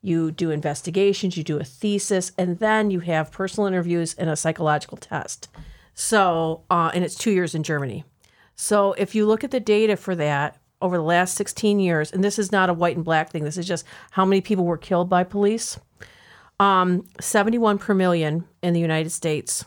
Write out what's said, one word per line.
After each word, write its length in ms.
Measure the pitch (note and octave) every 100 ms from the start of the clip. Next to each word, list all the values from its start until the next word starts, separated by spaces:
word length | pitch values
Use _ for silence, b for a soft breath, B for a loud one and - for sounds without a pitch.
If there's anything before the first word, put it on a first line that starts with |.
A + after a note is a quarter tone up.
you 300 | - E3 D#3+
do 200 | D#3+ E3+
investigations, 840 | D3+ D3+ C#3+ - F3 G3+ G3 F#3+ F3+
you 60 |
do 140 | D3+ D3+
a 60 |
thesis, 680 | C3+ - G#3 G3+ G3+ F#3+ F#3 -
and 220 | F3+ F3
then 320 | G#3+ A3 G#3+
you 80 | F#3
have 320 | E3+ D#3+ D#3
personal 360 | - F#3+ - G3+
interviews 460 | F#3 E3+ E3+ E3 -
and 120 | E3
a 60 | D#3
psychological 640 | D#3+ D#3 D#3 D3+ - -
test. 500 | - D3 - - - B B B B
So, 680 | - - A3 F#3+ E3 E3 D#3+ _
uh, 220 | F3 E3
and 100 | F3+ F3+
it's 100 | -
two 160 | -
years 240 | G3 F3 D#3+
in 80 |
Germany. 400 | D#3 D3+ C3+ G#2+ - _ b b b -
So 380 | - G#3 G3 F#3+
if 180 | - A3
you 100 | G#3
look 180 | A3 C#4
at 60 |
the 80 | B3+
data 360 | G#3 G#3 A3 G3+
for 200 | - F3+
that 420 | D3 C#3+ D3 - _ _
over 140 | F#3+ F3
the 60 |
last 320 | D#3+ E3+ F3+ -
sixteen 440 | G3+ - G#3+ G#3
years, 320 | F#3 E3 D3+
and 120 | G3
this 160 | G3 G3+
is 120 | G3
not 160 | G3+ F#3
a 40 |
white 220 | E3+ F3 D#3+
and 80 |
black 260 | E3 D#3+ D#3+
thing, 120 | E3
this 140 | D3+ D#3
is 100 | F3
just 180 | A3+ - B B
how 120 | - F#3+
many 140 | G3
people 220 | F#3 G3+ F3
were 120 | E3
killed 320 | - F3 F3+
by 140 | F#3 F3+
police. 520 | G3+ G3+ A3+ - - _ _ B B B B B _
Um, 460 | G3+ F#3+ F#3 F3+ - -
seventy-one 580 | - A3 G3+ A#3 A3+ G3+
per 160 | -
million 520 | G3 F#3 F3 D#3 D#3 E3+ _
in 100 | F3
the 60 | E3+
United 300 | E3 D#3+ D#3+
States 560 | - E3 D3+ - -